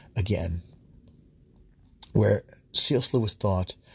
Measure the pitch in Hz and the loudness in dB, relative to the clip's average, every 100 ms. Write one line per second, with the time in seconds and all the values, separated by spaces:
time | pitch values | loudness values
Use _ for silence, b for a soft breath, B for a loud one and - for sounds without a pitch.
0 | B - 92 98 85 85 - - _ - | B -6 -2 -2 -4 -8 -12 -20 _ -20
1 | - _ _ _ _ _ _ _ _ - | -20 _ _ _ _ _ _ _ _ -20
2 | - - 101 104 - - _ - - 131 | -4 0 2 2 -2 -20 _ 2 2 4
3 | - 127 107 - 104 92 92 - B | 2 0 -2 -4 -2 -2 -4 -10 B